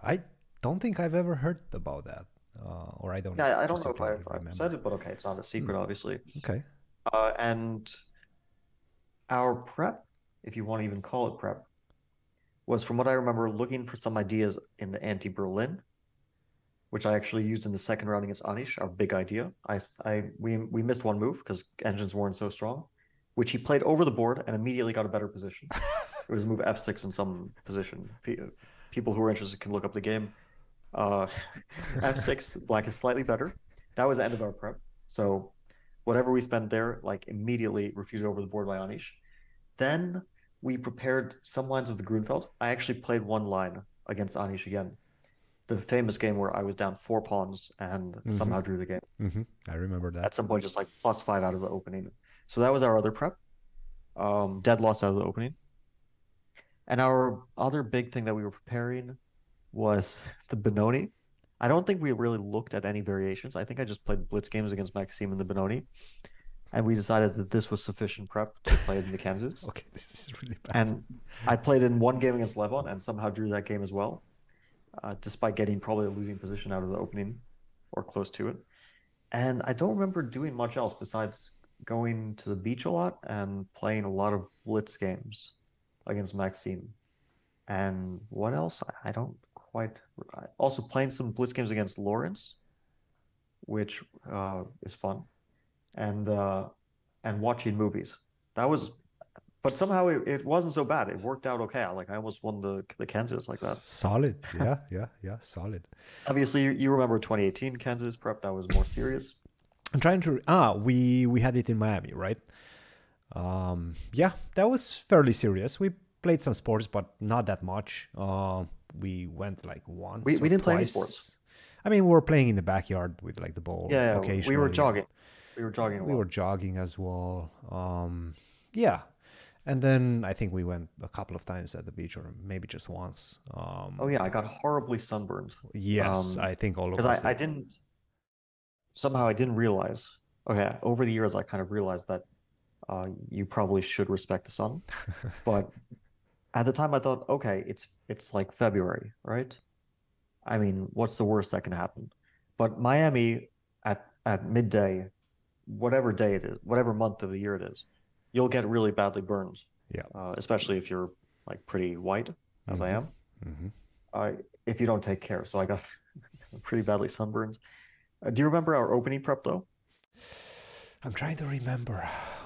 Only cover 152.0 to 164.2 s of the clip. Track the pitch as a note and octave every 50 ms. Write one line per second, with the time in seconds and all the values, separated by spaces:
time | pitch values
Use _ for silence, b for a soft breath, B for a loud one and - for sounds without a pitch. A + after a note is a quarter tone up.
152 | A2+ - - _ _ _ _ _ _ _ _ - A#2 A2 A2 A#2+ B2 B2 C#3 D3+
153 | D#3+ D#3 C3+ A#2+ A#2 A#2 A#2 A#2+ - - _ _ _ _ _ _ - G#2+ G2+ -
154 | - - _ _ - A#2 G2+ F#2 - A2+ A2+ A#2+ A#2 G2+ A2 G#2+ G2+ F#2+ F#2+ F#2
155 | F#2+ F#2+ - _ _ _ _ _ _ _ _ _ _ - G#2 G#2 A#2 B2+ C3+ C3
156 | B2 A#2 G#2 F#2 A2+ G#2 G2 F#2 - - - - - G2+ A#2+ B2 A#2 A#2 G#2+ G#2+
157 | A2+ G#2+ F#2+ - G#2 F#2+ F#2+ G2 G2+ G#2 G2+ F2 F#2 - - - - _ _ _
158 | _ _ _ _ _ _ - B2 B2+ A#2+ B2+ B2 G#2+ G#2 A#2 A2+ A2 G#2 - -
159 | G2+ G2 - G2+ F#2 G2 G2+ G2 F#2+ F2+ - - - _ _ _ _ - - -
160 | - - - G2 F#2 F2+ - - - - A2+ G2+ - - G2 F#2 F#2 - F#2 F2+
161 | F#2 - - _ _ _ _ _ _ - F2 - _ - - F#2+ F2+ F2 F2 E2+
162 | F2+ F#2 G2 A2 B2 - E3+ - _ _ _ _ - - F#2+ F2+ F#2 F#2 G2 A2+
163 | D3 - - - _ _ _ - - E2 D2+ D2+ E2+ G2+ - - - _ _ _
164 | _ _ - G#2+